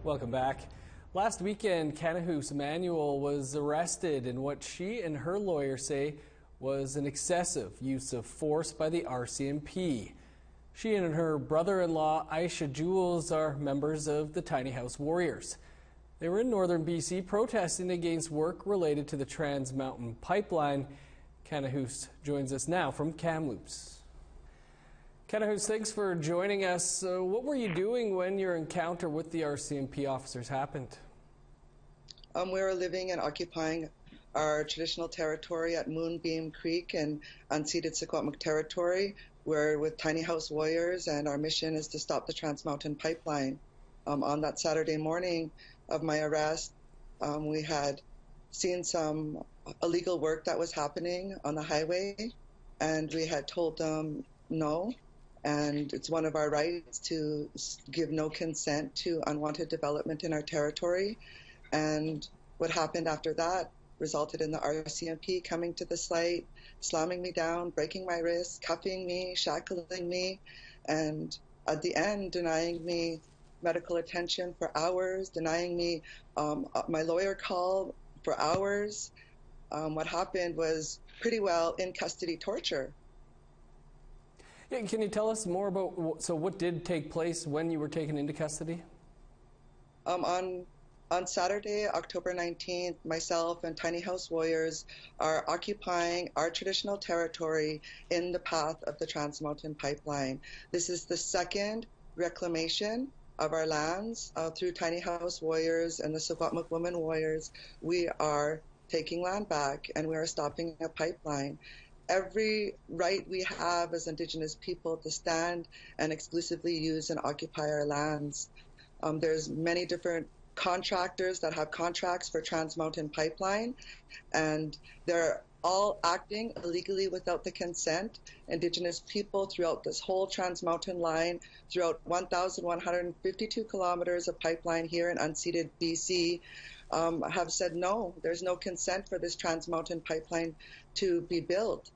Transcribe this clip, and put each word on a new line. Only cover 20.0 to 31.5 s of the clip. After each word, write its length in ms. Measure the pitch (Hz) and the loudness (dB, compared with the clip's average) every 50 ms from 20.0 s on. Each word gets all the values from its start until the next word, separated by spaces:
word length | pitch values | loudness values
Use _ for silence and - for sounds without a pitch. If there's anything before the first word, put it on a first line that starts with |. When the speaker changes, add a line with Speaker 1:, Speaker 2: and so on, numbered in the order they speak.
| 120 117 113 - | -6 -8 -8 -8
Speaker 1:
Pipeline. 680 | - - 175 208 202 - 180 160 147 143 143 139 135 139 - - - - - - - - - - - - | 0 2 2 2 4 2 2 2 4 4 2 2 0 -4 -10 -16 -18 -20 -20 -20 -20 -20 -20 -20 -10 -4
Kanahus 600 | 156 147 139 131 131 139 131 117 - - - - - - - | -4 -2 -2 0 0 0 -2 -2 -4 -8 -10 -12 -14 -8 -4
joins 280 | 143 143 139 139 127 | -2 0 0 0 0
us 140 | 139 131 - | -2 -2 0
now 240 | - 170 180 170 139 | 0 2 2 2 0
from 220 | 127 - 147 160 | 0 0 -2 -2
Kamloops. 840 | 160 160 - 170 160 160 160 139 107 - - - - - - - - - - - - - - - - - - - - - - - - - - - - - - - - - - - | -2 0 -2 0 0 0 -2 -2 -4 -6 -8 -12 -12 -12 -12 -14 -16 -18 -20 -18 -18 -18 -18 -18 -20 -18 -18 -20 -20 -20 -20 -20 -20 -20 -20 -20 -20 -20 -20 -20 -20 -20 -8 -2
Kanahus, 380 | - 214 214 208 214 196 208 | 0 2 4 4 2 2 2
thanks 240 | - 214 220 214 214 | 0 0 0 0 -2
for 240 | - 214 208 190 180 | 0 0 2 2 2
joining 500 | 170 147 156 175 175 185 202 202 196 196 | 2 2 2 2 2 4 2 2 4 4
us. 200 | 185 180 170 - | 2 2 2 2
So 400 | - - - 185 185 180 185 185 | 0 0 0 0 0 0 2 2
what 200 | 185 196 233 254 | 2 0 0 0
were 100 | 277 294 | 0 0
you 180 | 262 233 202 | 2 2 2
doing 440 | 160 170 190 214 240 247 233 208 190 | 2 2 2 2 2 2 2 2 2
when 220 | 185 180 185 196 196 | 2 2 2 2 2
your 160 | 190 185 175 | 2 2 2
encounter 540 | 165 156 156 - 180 160 170 175 170 190 165 | 0 0 -2 0 0 0 0 0 0 -2 0
with 220 | 147 156 165 160 | 0 -2 -2 -2
the 140 | - 165 156 | -2 0 0
R 120 | 147 143 | 0 0
C 220 | 139 - - 147 143 | -2 -2 -4 -2 -2
M 80 | 135 | -2
P 180 | 131 - 143 139 | -2 -2 -2 0
officers 420 | 135 135 131 131 - - 123 117 | 0 0 -2 -4 -6 -8 -8 -6
happened? 520 | - 139 131 139 143 - 147 127 - - - - - - - - - - - - - | -4 -2 -2 -2 -2 -4 -8 -8 -8 -12 -16 -18 -20 -20 -20 -20 -20 -20 -20 -20 -20